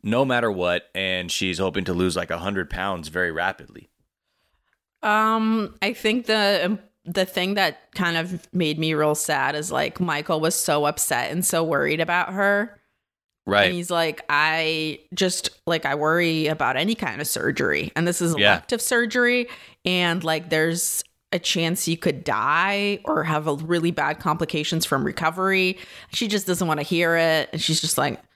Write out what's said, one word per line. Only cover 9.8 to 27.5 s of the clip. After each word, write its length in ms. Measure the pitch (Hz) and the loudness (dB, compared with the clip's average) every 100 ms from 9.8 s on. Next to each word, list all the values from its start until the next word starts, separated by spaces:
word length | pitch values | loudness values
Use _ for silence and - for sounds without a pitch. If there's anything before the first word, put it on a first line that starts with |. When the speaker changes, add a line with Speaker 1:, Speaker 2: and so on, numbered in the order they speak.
| 151 - | -2 -2
Speaker 2:
Michael 400 | 175 147 151 160 | -2 -2 -2 0
was 160 | 160 - | 0 0
so 300 | - 151 147 | 0 2 2
upset 460 | 151 - 120 123 | 0 -2 0 0
and 140 | 165 180 | -2 0
so 180 | 165 | 0
worried 380 | 165 143 143 156 | 2 2 2 0
about 320 | 165 175 - | 0 0 -2
her. 460 | 190 202 202 226 - _ _ _ _ _ _ - | 0 0 2 -2 -10 _ _ _ _ _ _ 0
Speaker 1:
Right. 200 | 101 95 | 4 4
Speaker 2:
And 80 | 175 | 2
he's 140 | 175 | -2
like, 320 | 170 160 151 - | 0 0 -2 0
"I 680 | 147 156 160 160 160 156 - _ | 2 4 2 0 -2 -4 -6 _
just, 380 | 180 185 180 - - - | -2 0 0 -6 -6 -2
like, 200 | 165 151 | 0 0
I 100 | 147 | 0
worry 520 | 151 165 170 160 156 | 2 2 2 2 0
about 280 | 156 123 127 | 0 0 0
any 200 | 185 226 | 0 0
kind 260 | 165 107 | -4 -4
of 60 | 151 | -4
surgery. 680 | - - 139 101 73 - - | -2 0 0 0 0 -2 -2
And 100 | 170 | -2
this 160 | 170 | 0
is 140 | 170 160 | 0 4
Speaker 1:
Yeah. 160 | 202 | 4
Speaker 2:
elective 280 | 90 - 233 | 4 0 -4
surgery. 680 | - 240 233 247 240 247 240 - - _ 180 | 0 0 2 2 2 0 -2 -10 -20 _ -2
And, 360 | 180 175 170 | 2 2 0
like, 260 | 160 160 165 | 0 -2 0
there's 520 | 160 160 170 - - - _ _ | 0 2 0 -2 -4 -8 _ _
a 80 | 180 | -4
chance 480 | - 175 165 175 - | -2 0 0 0 -2
you 100 | 165 | 0
could 260 | 175 139 - | 0 -2 -2
die 720 | 107 131 156 196 202 202 202 - | 0 2 2 2 0 -2 -2 -2
or 180 | 311 | -2
have 240 | 160 151 151 | 0 0 0
a 80 | 147 | -4
really 360 | 160 175 170 | 0 0 2
bad 280 | 165 147 156 | 0 -2 -2
complications 680 | - 160 160 156 151 165 156 | -2 -2 -2 -2 -2 -2 0
from 200 | 135 139 | 0 -2
recovery." 720 | - 160 175 190 190 185 185 - - - | -2 -4 0 0 2 0 -2 -14 -20 -10
She 160 | - 226 | -4 -2
just 180 | 208 185 | -2 0
doesn't 220 | 175 175 | 0 0
wanna 160 | 151 | 0
hear 320 | 147 170 170 165 | 0 2 2 4
it. 340 | 165 160 - | 4 2 0